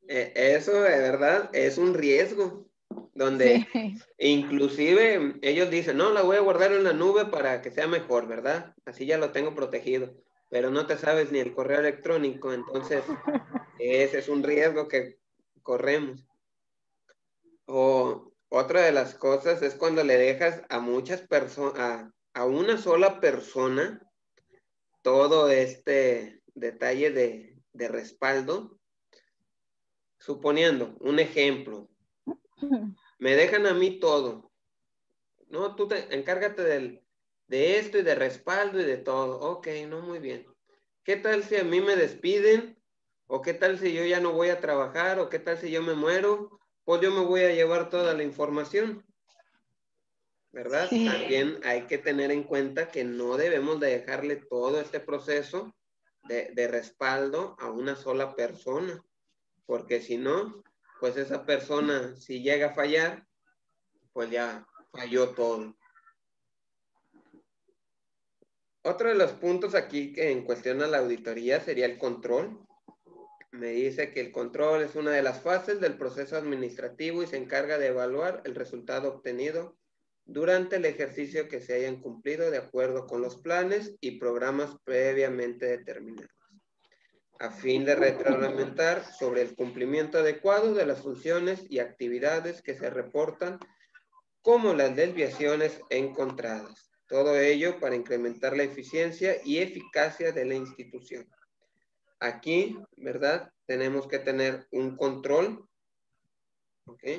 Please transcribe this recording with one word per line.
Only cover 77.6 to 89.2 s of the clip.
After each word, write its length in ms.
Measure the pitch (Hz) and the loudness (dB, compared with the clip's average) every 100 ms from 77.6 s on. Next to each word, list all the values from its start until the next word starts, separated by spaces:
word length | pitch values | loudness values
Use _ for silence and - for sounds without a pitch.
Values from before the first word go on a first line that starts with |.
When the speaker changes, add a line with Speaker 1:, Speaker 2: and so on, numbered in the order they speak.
| 143 151 | -2 0
Speaker 1:
de 100 | 135 | 0
evaluar 540 | 127 123 135 175 185 | 0 -2 -2 -4 -6
el 100 | - | -8
resultado 540 | 131 123 123 117 131 139 | -10 -10 -12 -8 -6 -6
obtenido 680 | 135 - 123 143 160 175 _ _ _ _ _ | -8 -8 -6 -4 -6 -10 _ _ _ _ _
durante 520 | _ 143 170 185 185 190 | _ -2 2 2 0 -2
el 80 | |
ejercicio 640 | 160 127 139 139 143 156 151 | -2 -2 -8 -6 -8 -6 -6
que 120 | 127 | -10
se 140 | 123 | -6
hayan 260 | 123 131 127 | -4 -4 -8
cumplido 500 | 127 113 143 156 165 | -12 -12 -8 -4 -2
de 80 | 143 | -4
acuerdo 480 | - 127 127 131 131 | -6 -4 -2 -2 -6
con 140 | 120 | -6
los 160 | 123 123 | -6 -8
planes 600 | 165 175 185 202 214 202 | -4 -2 0 -2 -4 -10
y 200 | 127 - | -10 -6
programas 560 | 120 120 127 139 143 143 | -4 -2 -2 -2 -4 -8
previamente 800 | - 127 131 131 135 123 120 120 127 | -4 0 0 2 0 -2 -6 -4 -4
determinados, 640 | 120 123 117 113 113 - _ _ 202 _ _ _ _ _ _ _ _ | -4 -6 -14 -14 -18 -20 _ _ _ _ _ _ _ _ _ _ _
a 100 | - | -12
fin 340 | - 131 131 | -6 0 0
de 120 | 139 143 | 2 4
retroalimentar 1080 | 135 - 135 131 135 135 135 - 165 180 | 4 2 0 2 0 -2 -4 0 0 0
sobre 380 | - - | -6 -6